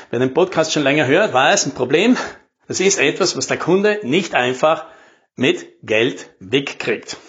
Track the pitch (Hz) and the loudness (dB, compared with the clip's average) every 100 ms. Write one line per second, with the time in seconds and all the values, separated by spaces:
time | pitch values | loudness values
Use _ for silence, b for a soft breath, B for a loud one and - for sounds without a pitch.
0 | - 120 131 139 180 - 160 156 139 147 | -8 -2 0 2 0 0 -2 0 0 2
1 | 131 160 208 127 143 202 151 - 123 156 | 2 2 2 2 2 2 0 -4 0 2
2 | 226 247 B B _ _ - 127 190 190 | 2 0 B B _ _ -8 -2 0 2
3 | 139 - 180 143 - 127 - 190 208 208 | 0 0 -2 -2 -4 -4 0 2 2 0
4 | 120 160 185 135 123 127 156 160 B B | -2 -2 0 0 0 0 0 0 B B
5 | B B B - 131 180 - _ 107 107 | B B B -2 0 0 -6 _ -2 2
6 | 123 175 - _ 95 135 139 - - 214 | 2 -2 -12 _ -4 -2 -2 -6 -6 -6
7 | - - | -8 -16